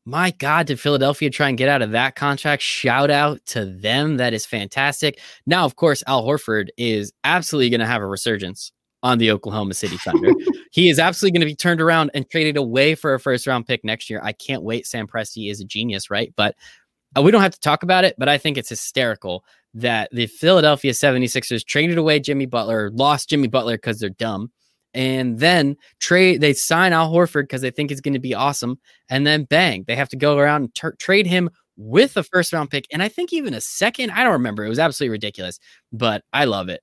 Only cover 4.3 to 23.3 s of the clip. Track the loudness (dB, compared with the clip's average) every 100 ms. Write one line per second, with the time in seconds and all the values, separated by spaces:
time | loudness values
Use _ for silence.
4.3 | -2 -6 -8 -6 -2 -2 0 -4 -4 -20
5.3 | -12 -2 0 0 2 0 0 0 -2 0
6.3 | -2 0 -2 -2 -4 -2 -2 -4 _ -2
7.3 | 0 0 0 2 2 0 -2 -4 -4 -4
8.3 | -4 -6 -12 -16 _ _ -4 0 2 4
9.3 | 2 -2 -6 -4 -6 -8 -8 -2 2 4
10.3 | 2 0 -6 -4 2 4 4 2 2 2
11.3 | 2 0 0 0 2 2 2 2 -2 -4
12.3 | -2 0 0 0 2 2 2 -2 -2 0
13.3 | -2 -2 -4 -2 -4 -4 -6 -6 -8 -8
14.3 | -8 -8 -8 -4 -6 -6 -8 -6 -8 -8
15.3 | -10 -10 -10 -10 -6 -4 -6 -4 -4 -4
16.3 | -2 -2 -2 -20 -20 _ _ _ 4 6
17.3 | 6 4 2 -2 0 2 2 2 0 0
18.3 | 0 0 -4 -8 -10 -6 -2 -2 -2 -8
19.3 | -10 _ _ _ -6 -2 -2 -4 -4 -6
20.3 | 0 4 6 6 2 0 2 2 2 0
21.3 | -2 -4 -6 -2 0 0 0 2 0 0
22.3 | -4 -2 -2 -2 -2 -2 0 2 2 0